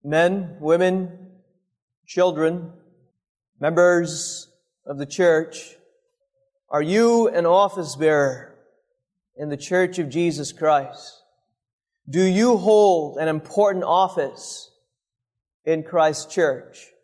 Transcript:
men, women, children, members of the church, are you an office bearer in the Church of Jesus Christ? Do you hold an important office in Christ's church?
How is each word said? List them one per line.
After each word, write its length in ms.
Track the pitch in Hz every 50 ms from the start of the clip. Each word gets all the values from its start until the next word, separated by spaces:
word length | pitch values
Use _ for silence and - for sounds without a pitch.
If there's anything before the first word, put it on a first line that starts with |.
men, 540 | - 143 156 160 170 180 190 202 185 160 143 -
women, 840 | 151 151 165 170 185 185 190 190 185 175 - - - - _ _ _ _ _ _ _ _ _ _ _ _ _ _ _
children, 680 | _ - 180 180 185 160 151 160 160 170 175 170 - - - _ _ _ _ _ _ _ _ _ _ _ _ _ _ _ _
members 880 | 143 156 165 170 175 180 175 170 170 160 156 - - - - - - _ _ _ _ _ _ _ _
of 100 | - 143
the 100 | 139 143
church, 720 | 139 - - 185 175 160 156 165 156 - - - - - _ _ _ _ _ _ _ _ _ _ _ _ _ _ _ _ _ _ _
are 120 | 131 147
you 460 | 151 160 190 220 233 233 233 233 226 202
an 160 | - 170 170
office 500 | 165 175 190 202 190 196 196 165 147 131
bearer 640 | 139 160 156 156 147 143 135 127 120 - - - _ _ _ _ _ _ _ _ _ _ _ _ _ _ _ _
in 140 | 123 147 147
the 60 | 143 143
Church 400 | - - 180 185 185 180 180 180
of 100 | 165 135
Jesus 420 | 120 165 175 170 151 143 143 127
Christ? 720 | - - 160 156 151 143 135 127 - - - - - _ _ _ _ _ _ _ _ _ _ _ _ _ _ _ _ _ _ 147
Do 140 | 135 175
you 340 | 185 190 180 202 226 247 233
hold 600 | 202 180 208 214 214 208 202 180 165 151 143 139 139
an 100 | 156 160
important 560 | 156 156 156 - - 202 208 202 196 180 -
office 880 | - 165 185 190 185 180 175 143 131 - - - - - - - _ _ _ _ _ _ _ _ _ _ _ _ _ _ _ _ _ _ _ _
in 200 | 156 165 160 156
Christ's 500 | - 180 170 156 156 147 - - - -
church? 560 | 226 165 147 127 - - - - - - _ _ _